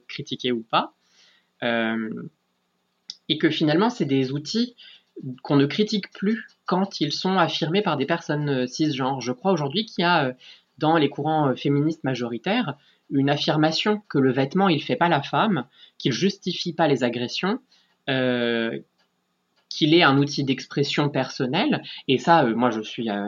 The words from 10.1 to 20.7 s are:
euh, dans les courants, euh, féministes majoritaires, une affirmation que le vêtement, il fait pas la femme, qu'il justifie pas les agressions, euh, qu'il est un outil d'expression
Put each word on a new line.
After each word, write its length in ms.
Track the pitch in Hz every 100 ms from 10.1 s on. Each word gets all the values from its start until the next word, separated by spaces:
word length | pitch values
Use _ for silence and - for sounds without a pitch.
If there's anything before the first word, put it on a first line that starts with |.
| 170 135
euh, 80 | 127 - - _ -
dans 200 | 156 165
les 120 | 143
courants, 400 | 147 147 156 143
euh, 60 | 123
féministes 480 | 151 143 151 151
majoritaires, 720 | 135 123 120 117 - 226 170 - _ _ -
une 180 | 139 139
affirmation 720 | 139 - 156 156 160 214 208 -
que 80 | 151
le 140 | 135
vêtement, 360 | 127 135 175 196
il 140 | 147
fait 140 | - 127
pas 140 | 170
la 120 | 151
femme, 460 | 139 143 214 170 120 _ - -
qu'il 120 | 156
justifie 640 | 117 185 - 185 175 175
pas 140 | 160 160
les 160 | 131
agressions, 560 | 123 117 120 - 185 254 _ _ _ _ -
euh, 720 | 131 127 123 117 117 113 139 - _ _ _ _ _ _ _ -
qu'il 240 | - 156
est 80 | 165
un 160 | 160 139
outil 260 | 143 143
d'expression 640 | 131 135 -